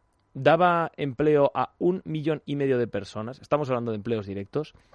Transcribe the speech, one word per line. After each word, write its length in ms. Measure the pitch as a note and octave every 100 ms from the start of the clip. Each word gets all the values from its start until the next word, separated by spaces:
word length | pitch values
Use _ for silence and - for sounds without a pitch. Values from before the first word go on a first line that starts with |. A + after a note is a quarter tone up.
| _ _ _ C3+
daba 560 | C#3 E3 F3+ E3+ E3 -
empleo 520 | C#3+ A#2+ D3+ D3 C#3 -
a 180 | - -
un 240 | F3 F#3 D#3+
millón 380 | D#3 D3 D3+ -
y 100 | C#3+
medio 200 | C#3 B2
de 80 | A2+
personas, 540 | G2+ G2 G#2+ A2 C#3
estamos 320 | - D3 C3+
hablando 180 | B2 A#2
de 80 | G#2+
empleos 300 | G#2 A2+ G2
directos, 480 | G2 G2+ D3 D3+ - _